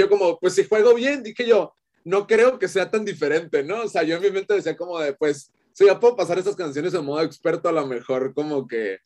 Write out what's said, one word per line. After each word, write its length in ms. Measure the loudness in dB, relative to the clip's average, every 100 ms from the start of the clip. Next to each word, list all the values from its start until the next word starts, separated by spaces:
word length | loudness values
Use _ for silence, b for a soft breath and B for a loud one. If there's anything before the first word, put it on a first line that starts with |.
yo 60 | 6
como, 280 | 4 2 0
"Pues 140 | -2 0
si 100 | 0
juego 280 | 4 4
bien", 300 | 4 2 -4
dije 240 | -8 -8 2
yo, 260 | 2 2 _ _ _
"no 240 | -4 -4 0
creo 320 | 4 4 2
que 80 | -4
sea 240 | -2 -2
tan 140 | -4 -4
diferente", 580 | -4 -2 -2 -2 -4
¿no? 200 | -2 -6
O 40 | -4
sea, 160 | -2
yo 140 | -2 0
en 40 |
mi 100 | -2
mente 220 | -2 -2
decía 220 | -2 -2 -8
como 240 | -8 -4
de, 140 | -4
"Pues, 380 | -2 -2 -4 -8 _ _
si 120 | 4 6
ya 140 | 6
puedo 160 | 4 2
pasar 200 | -2 -2
estas 180 | -4 -4
canciones 360 | -6 -4 -4
en 120 | -4 -4
modo 160 | -4
experto, 460 | -4 -2 -4 -2 -2
a 40 |
lo 140 | -2 -2
mejor 460 | -8 -4 -4 -2
como 340 | -4 -4 -4 -4
que" 320 | -6 -6 -8